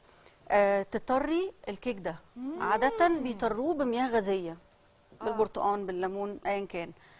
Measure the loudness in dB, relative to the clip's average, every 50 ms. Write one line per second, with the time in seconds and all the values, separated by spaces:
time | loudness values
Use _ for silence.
0 | _ -20 -20 -20 -20 -20 _ _ -2 2 4 6 6 6 4 2 0 -2 -4 -6
1 | -2 0 0 0 2 2 0 0 -2 -2 -6 -10 -10 -10 -10 -6 -6 -6 -6 -4
2 | -6 -6 -8 -8 -14 -20 -14 -10 -8 -8 -6 -4 0 0 2 4 4 2 4 4
3 | 4 4 4 2 0 -4 -2 0 0 0 0 0 0 0 0 0 0 0 2 0
4 | 0 2 2 2 2 2 0 0 -2 -6 -8 -10 -16 _ _ _ _ _ _ _
5 | _ _ -12 -6 -4 -2 2 2 0 0 0 0 0 2 0 0 -2 -4 -4 -2
6 | -2 -4 -4 -4 -6 -6 -6 -6 -4 -2 -2 -2 -4 -6 -6 -8 -8 -8 -12 -20
7 | -20 -20 -20